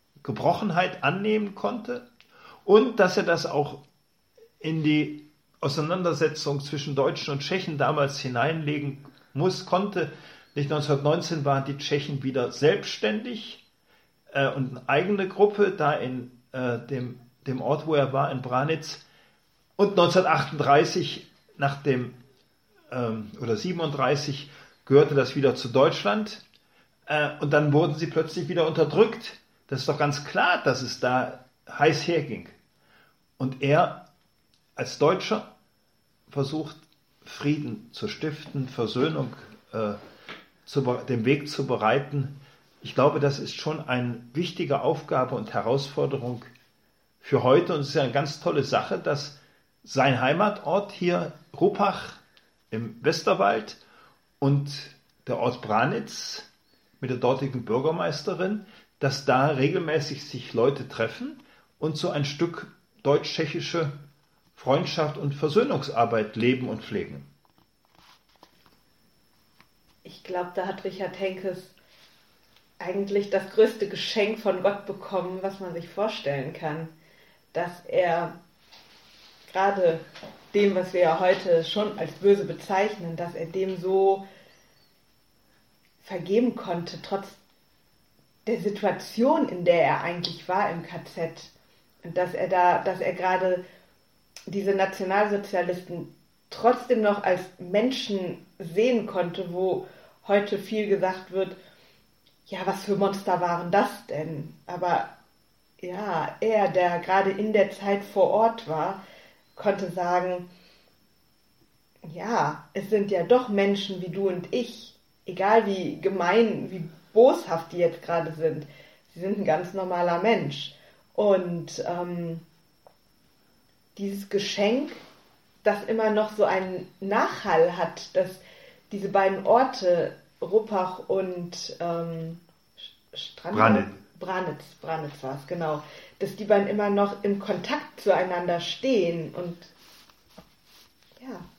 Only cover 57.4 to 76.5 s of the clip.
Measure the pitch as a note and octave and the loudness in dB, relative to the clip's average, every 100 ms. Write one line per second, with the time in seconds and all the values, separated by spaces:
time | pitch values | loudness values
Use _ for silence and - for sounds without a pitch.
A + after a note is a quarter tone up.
57.4 | C#3+ B2 - B2 D3+ E3+ E3+ C#3+ - E3 | -2 -6 -2 0 0 0 -2 -4 -6 -4
58.4 | F#3+ G#3+ - - _ _ C#3 - - B2+ | -2 -4 -8 -20 _ _ -2 0 2 2
59.4 | C#3+ C3+ C#3+ F3+ D#3+ D#3 - - - A#2+ | 2 2 0 0 0 -2 -2 -8 -10 -12
60.4 | - A2+ C3 C#3 - - A2+ - C4+ D#4+ | -4 2 2 2 -6 -4 -4 -4 -10 -12
61.4 | _ _ _ _ D#3 D3+ F3 D3 C#3 - | _ _ _ _ -4 -2 -2 -2 -4 -2
62.4 | E3+ - - - _ _ C3+ D3 - - | -4 -4 -14 -20 _ _ 2 2 2 -4
63.4 | D#3+ F3 - E3+ C#3+ - - _ _ _ | -4 -4 -4 -4 -4 -6 -16 _ _ _
64.4 | _ _ B2+ D3 F3 - D3+ C#3+ C#3+ - | _ _ 2 2 2 0 -2 -2 -4 -2
65.4 | D3+ G3 C#4 F3+ - - - A2+ G#2+ A2 | 2 2 2 0 -2 0 2 2 0 2
66.4 | A#2+ B2+ B2 G#2+ - G2+ D2+ C#2+ - _ | 2 2 -2 -8 -6 -6 -6 -12 -18 _
67.4 | _ _ _ _ _ _ _ _ _ _ | _ _ _ _ _ _ _ _ _ _
68.4 | - _ _ _ _ _ _ _ _ _ | -20 _ _ _ _ _ _ _ _ _
69.4 | _ _ _ _ _ _ - - - F3+ | _ _ _ _ _ _ -20 -20 -8 -6
70.4 | F3+ - F#3 G3 F#3+ F#3 F3+ - F#3+ F#3 | -6 -6 -6 -6 -10 -8 -8 -6 -6 -4
71.4 | F#3+ F3+ - _ _ _ _ _ _ _ | -6 -8 -12 _ _ _ _ _ _ _
72.4 | _ _ _ _ F3+ G3 G3+ G3+ G3+ G3 | _ _ _ _ -6 -4 0 -2 0 -2
73.4 | - A3 A3 - G3 - - A3+ G#3 A3+ | 0 4 4 2 -6 -6 -4 0 0 0
74.4 | G3+ F3+ F#3+ G3+ - - - F#3+ F3+ F#3 | -2 0 0 -2 -6 -12 -6 -4 -4 -6
75.4 | G3 G3 F#3 E3+ E3 - A3 A3 C#3+ C#3 | -6 -6 -8 -8 -8 -4 -4 -2 -4 -4
76.4 | C3+ | -6